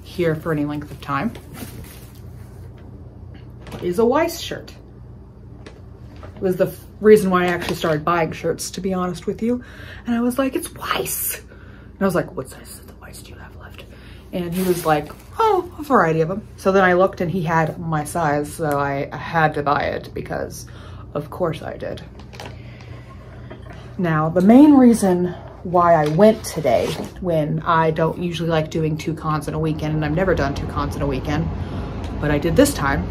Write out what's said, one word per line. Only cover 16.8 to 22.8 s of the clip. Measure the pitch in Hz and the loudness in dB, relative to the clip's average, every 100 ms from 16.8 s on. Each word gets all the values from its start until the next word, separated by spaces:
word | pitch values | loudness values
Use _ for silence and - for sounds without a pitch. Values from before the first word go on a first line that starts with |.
| 185 | 6
I | |
looked | 175 190 - | 6 4 2
and | 180 | -2
he | 185 | -2
had | 160 165 160 156 | 0 2 0 -2
my | 165 156 147 | -4 -4 -2
size, | 175 160 147 147 | -2 0 0 -2
so | - 156 143 | -4 -2 0
I, | 139 135 127 | 0 -2 -6
I | - | -8
had | - 165 156 156 | -4 2 2 2
to | |
buy | 143 147 | 0 2
it | 85 - - | 0 -4 -8
because | - 80 78 - - - - - - - | -12 -8 -6 -6 -10 -16 -16 -16 -16 -8
of | - 156 | -8 -8
course | - 175 - | -4 -4 -4
I | 64 - | -8 -8
did. | - - - - - - - - - - | -8 -10 -12 -18 -18 -16 -14 -14 -16 -16